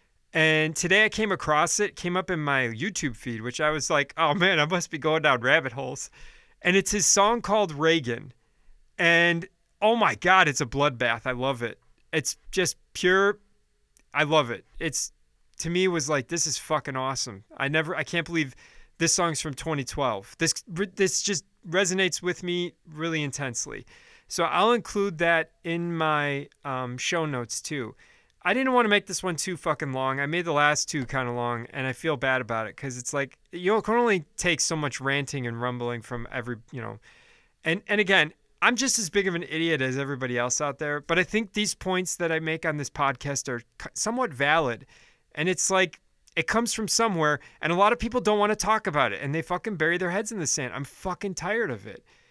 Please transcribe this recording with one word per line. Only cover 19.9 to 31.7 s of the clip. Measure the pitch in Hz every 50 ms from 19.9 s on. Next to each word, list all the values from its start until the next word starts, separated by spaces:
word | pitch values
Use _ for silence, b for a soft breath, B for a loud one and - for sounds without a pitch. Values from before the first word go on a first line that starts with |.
| - - 139 123 110 98 104 - - -
This, | 165 156 - - -
this | - 175 160 208 190 - - 196 185 - - -
just | - 202 147 - _ _ _ _ 175
resonates | 165 185 202 170 185 190 190 180 - - 175
with | 180 170 - 185
me | 175 175 180 175 170 - _ _ - 156
really | 151 160 170 160 156 147
intensely. | 139 123 - 143 131 113 - - - - 101 - b b b b b b b b b
So | - - 170
I'll | 160 156 175 196 226 240
include | 233 - - - 208 196 202 170 151
that | 170 170 170 160 160 - _ _ -
in | 170 165 170 170 175 170
my, | 160 160 156 151 147 147 143 139 139 147 - _ _ -
um, | 143 131 127 127 123 123 127
show | - - 180 170 160
notes | 151 139 123 120 110 - -
too. | - - 156 139 117 107 - b b b b b b b b b -
I | 180 208
didn't | 254 269 262 254
wanna | 247 226 208
make | 208 202 202
this | - 185 - -
one | 185 170
too | 147 - 185 180
fucking | 151 - 170 151 - 156 139 131
long. | 131 131 131 135 139
I | 143
made | 143 160 175 170
the | 170 151
last | 147 147 147 151 - - -
two | - 151 127
kinda | - 139 135 127 120 120
long, | 120 120 120 120 117 117 -